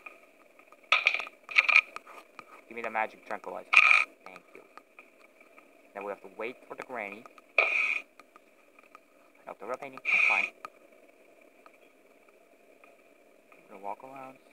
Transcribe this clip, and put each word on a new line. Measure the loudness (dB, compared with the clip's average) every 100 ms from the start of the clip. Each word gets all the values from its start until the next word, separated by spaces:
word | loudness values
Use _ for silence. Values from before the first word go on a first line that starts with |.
| -20 -20 -20 -20 -20 -20 -20 -20 2 4 4 0 -4 -14 2 4 6 4 2 -8 -16 -20 -18 -20 -18 -20 -14
Give | -8
me |
the | -4
magic | -2 -2 -6 -10
tranquilizer. | -8 -8 -10 4 6 8 4 2 -8
Thank | -18 -18 -20
you. | -20 -20 -20 -20 -20 -20 _ -20 -20 -20 -20 -20 -20 -18
Now | -10
we | -8
have | -8
to | -12 -10
wait | -8 -10 -14
for |
the | -14
granny. | -8 -6 -6 -10 -18 -20 0 2 4 2 2 0 -4 -20 -20 -20 -20 -20 -20 -20 -20 -20 _ -20 -20 -20 -16
Doctor | -12 -8
Rapini, | -8 -8
that's | -8 0 2 4
fine. | 2 -2 -8 -18 -18 -20 -20 -20 -20 -20 -20 -20 -20 -20 -20 -20 _ -20 -20 -20 -20 -20 -20 -20 -20 -20 -20 -20 -20 -20 -20 _ -20 -20
I'm | -10
gonna |
walk | -8 -8
around | -12 -14 -16 -18 -20